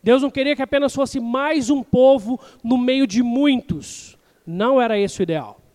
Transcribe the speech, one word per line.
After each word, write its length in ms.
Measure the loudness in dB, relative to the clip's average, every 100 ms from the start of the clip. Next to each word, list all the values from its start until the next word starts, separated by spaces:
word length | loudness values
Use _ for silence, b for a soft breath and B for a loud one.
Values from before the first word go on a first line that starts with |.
Deus 200 | 4 2
não 100 | 2
queria 240 | -2 -2 -2
que 60 |
apenas 340 | -2 -2 -2 -2
fosse 240 | -4 -4
mais 500 | -6 -4 -2 -2 0
um 140 | -2
povo 560 | 0 4 6 4 0 -8 B B
no 140 | -2 0
meio 280 | 2 2 0
de 160 | 0
muitos. 960 | 0 2 2 0 -4 -10 -10 -18 -20 _ _ _ -10
Não 340 | -2 2 2
era 160 | 2 0
esse 240 | -2 -2
o 20 |
ideal. 340 | -4 -4 -6 -18 _